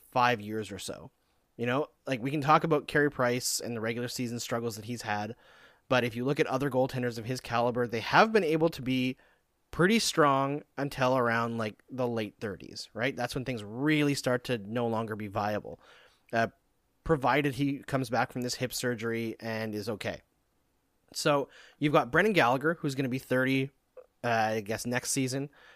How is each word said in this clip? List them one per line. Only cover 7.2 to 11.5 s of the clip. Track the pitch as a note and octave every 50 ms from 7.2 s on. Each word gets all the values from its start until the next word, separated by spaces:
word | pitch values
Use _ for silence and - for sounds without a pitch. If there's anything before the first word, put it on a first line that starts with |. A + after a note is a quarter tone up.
| A2
his | A2+ C3 B2
caliber, | - - A#2+ A#2+ A#2+ B2 A#2 A#2+ B2
they | A#2 A2 A2+
have | G#2+ - - D#3+ G3+ A3+ A3
been | A3 F#3
able | D3+ D#3+ D#3+ D#3+ E3+
to | D#3+ - B2
be | B2 C3 B2+ B2+ B2+ B2+ - _ _ _ _ _ _ _ _ _ _
pretty | - - E3 F#3+ A3+ A3+
strong | - - - - D#3 C#3+ C#3 C3+ C3+ C#3 C#3+ D3+ - - _
until | - C#3 C#3+ - - C3+ B2+ C3
around, | C3 A#2+ A#2 A2+ A#2 A#2 A#2